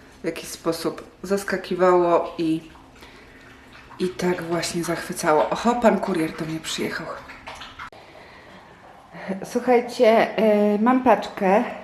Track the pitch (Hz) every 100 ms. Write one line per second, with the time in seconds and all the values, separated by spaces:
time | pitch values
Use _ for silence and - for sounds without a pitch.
0 | - - 165 - - - 165 160 160 -
1 | - - 185 196 - 185 - 175 185 180
2 | 175 165 170 - 160 160 - - - -
3 | - - - - - - - - - -
4 | 185 - 180 170 165 170 - 175 165 160
5 | - 175 160 151 - - 220 240 220 190
6 | - 175 160 - 160 160 - - 165 -
7 | 160 - - - - - - - - -
8 | - - - - - - - - - -
9 | - 175 196 190 - 240 240 240 240 -
10 | 220 220 - - 220 208 208 208 233 262
11 | 254 208 - - 190 208 240 -